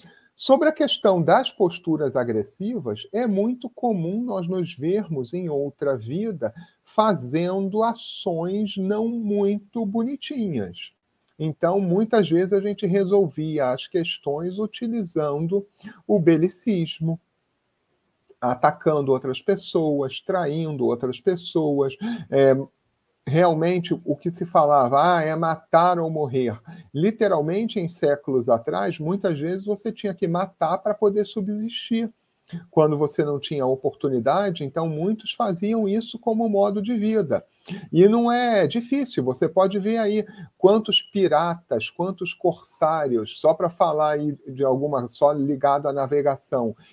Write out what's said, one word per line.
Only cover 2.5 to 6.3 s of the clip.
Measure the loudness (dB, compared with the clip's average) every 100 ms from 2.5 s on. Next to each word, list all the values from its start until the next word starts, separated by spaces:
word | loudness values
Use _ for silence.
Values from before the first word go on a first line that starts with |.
| -8 -8 -6 -6 -8 -6
é | -4
muito | 0 0 0 -4 -10
comum | -6 -2 -2 -2 -4
nós | -4 -4 -4
nos | -4 -4
vermos | -4 -2 -2 -2 -6 -6
em | -6 -4
outra | -4 -4 -4 -2 -2
vida | -4 -6 -6